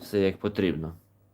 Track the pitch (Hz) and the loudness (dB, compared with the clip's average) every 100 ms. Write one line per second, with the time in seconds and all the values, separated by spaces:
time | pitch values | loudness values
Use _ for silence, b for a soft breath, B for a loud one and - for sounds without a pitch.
0 | - 101 95 92 104 104 92 76 80 85 | -4 2 2 0 -2 2 0 0 -6 -10
1 | _ _ _ | _ _ _